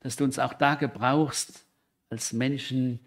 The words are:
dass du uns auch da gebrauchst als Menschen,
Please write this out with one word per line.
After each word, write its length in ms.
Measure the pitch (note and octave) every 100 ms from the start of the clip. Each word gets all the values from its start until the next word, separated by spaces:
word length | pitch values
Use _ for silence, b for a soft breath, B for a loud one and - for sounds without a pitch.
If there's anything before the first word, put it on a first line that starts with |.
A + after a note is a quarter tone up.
dass 160 | C3 -
du 80 |
uns 140 | C#3 C3+
auch 160 | C3
da 220 | - C#3+ D3
gebrauchst 920 | C#3 G#2+ B2 D3 D3 - - - _ _ _ _ -
als 240 | A#2 -
Menschen, 680 | A2+ C3 C#3 - B2+ B2+ A#2+